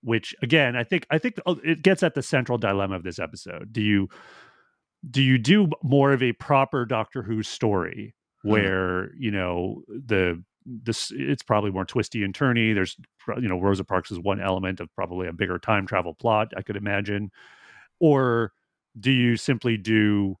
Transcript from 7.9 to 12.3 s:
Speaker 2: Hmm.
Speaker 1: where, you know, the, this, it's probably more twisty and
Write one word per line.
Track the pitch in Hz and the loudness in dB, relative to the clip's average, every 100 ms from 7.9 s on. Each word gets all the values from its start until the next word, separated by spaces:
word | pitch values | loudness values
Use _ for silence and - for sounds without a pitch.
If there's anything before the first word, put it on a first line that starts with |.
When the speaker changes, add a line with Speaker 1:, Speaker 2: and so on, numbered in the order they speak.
| 87 107 _ _ _ | -8 -14 _ _ _
Speaker 2:
Hmm. | 104 | 2
Speaker 1:
where, | 107 98 95 92 90 - - | 4 4 2 0 -2 -4 -6
you | 123 | -4
know, | 101 90 87 92 87 - | -2 -2 -2 -4 -8 -12
the, | 113 131 101 90 85 90 _ | -16 -2 2 2 -2 -10 _
this, | - 120 117 110 - | -16 -10 -6 -6 -6
it's | 117 135 143 | -6 -2 -4
probably | - 107 104 | 2 2 2
more | 95 | -4
twisty | 92 123 - 113 | -4 -4 -4 -4
and | 98 | -4